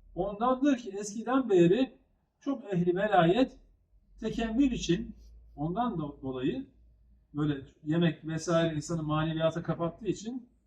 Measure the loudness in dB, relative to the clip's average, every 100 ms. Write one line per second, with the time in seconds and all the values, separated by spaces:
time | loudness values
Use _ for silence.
0 | -16 -6 -6 -2 0 2 2 2 -2 -10
1 | -8 -8 -2 0 4 6 6 6 0 -4
2 | _ _ _ _ -6 -6 -2 -2 0 2
3 | 4 4 6 4 2 -2 _ _ _ _
4 | _ -10 -6 -4 -2 2 2 0 0 -2
5 | -2 -12 -20 -20 -20 -6 -4 -2 -2 -4
6 | -8 -8 -8 -4 -4 -4 -8 _ _ _
7 | _ _ _ -4 -2 -2 -8 _ -2 2
8 | 2 0 -6 -6 0 2 2 -2 -4 -4
9 | -2 0 0 0 0 -2 -4 -4 -4 -6
10 | -6 -6 -6 -10 -12 _